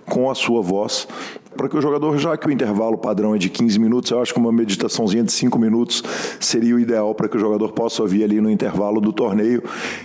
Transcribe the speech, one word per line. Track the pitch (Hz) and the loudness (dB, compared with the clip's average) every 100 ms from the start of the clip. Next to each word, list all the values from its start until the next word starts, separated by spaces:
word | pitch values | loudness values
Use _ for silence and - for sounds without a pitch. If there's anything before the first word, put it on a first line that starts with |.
| - | -6
com | 120 127 | 0 0
a | 131 | 0
sua | - 117 | 0 0
voz, | 92 95 110 - - - - - - - | 2 0 0 -4 -8 -12 -14 -14 -18 -6
pra | 139 | -2
que | 151 | 0
o | |
jogador, | 147 147 151 147 | 0 2 0 0
já | 156 151 | 0 -2
que | - | 0
o | |
intervalo | 139 123 104 113 110 | 0 0 0 0 -2
padrão | - 101 107 107 | -2 0 2 2
é | |
de | 92 | 0
quinze | - 117 104 | 0 2 4
minutos, | 113 123 123 | 4 2 0
eu | 120 | -2
acho | 120 | 0
que | - | 0
uma | 117 | 2
meditaçãozinha | 117 110 95 113 - 110 107 | 2 0 -2 -4 -2 0 2
de | 110 | 0
cinco | - 127 120 | 0 0 2
minutos | 113 113 117 - - - - - | 2 2 0 -4 -6 -8 -8 -6
seria | - 123 117 120 | -2 0 2 2
o | |
ideal | 117 113 107 107 | 2 0 0 -2
pra | 107 | -2
que | 107 | 0
o | |
jogador | 104 107 107 | 0 0 0
possa | - 113 - | -2 -4 0
ouvir | 110 98 | 0 2
ali | 107 107 | 2 2
no | 107 | 2
intervalo | 107 - 85 101 110 | 2 0 -2 0 2
do | 107 | 0
torneio | 107 123 101 107 120 - - - - | 0 0 2 2 0 -2 -10 -10 -10